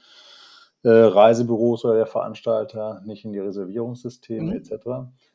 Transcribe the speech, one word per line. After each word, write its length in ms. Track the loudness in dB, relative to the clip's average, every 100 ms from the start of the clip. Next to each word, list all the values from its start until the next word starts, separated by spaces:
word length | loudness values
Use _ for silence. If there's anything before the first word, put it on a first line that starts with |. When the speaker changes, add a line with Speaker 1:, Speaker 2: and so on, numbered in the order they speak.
| _ _ _ -20 _ _ _ _
Speaker 1:
äh, 60 | 4
Reisebüros 960 | 6 6 8 6 4 0 0 0 0 0
oder 100 | 0
der 100 | 0
Veranstalter, 960 | -4 -8 -8 -4 -4 -4 -10 -12 -12
nicht 220 | -16 -16 -12
in 80 |
die 60 | -10
Reservierungssysteme 1120 | -10 -10 -10 -8 -10 -10 -14 -16 -12 -8 -8
Speaker 2:
Mhm. 60 | -8
Speaker 1:
et 100 | -10
cetera. 440 | -12 -10 -12 -12 _ _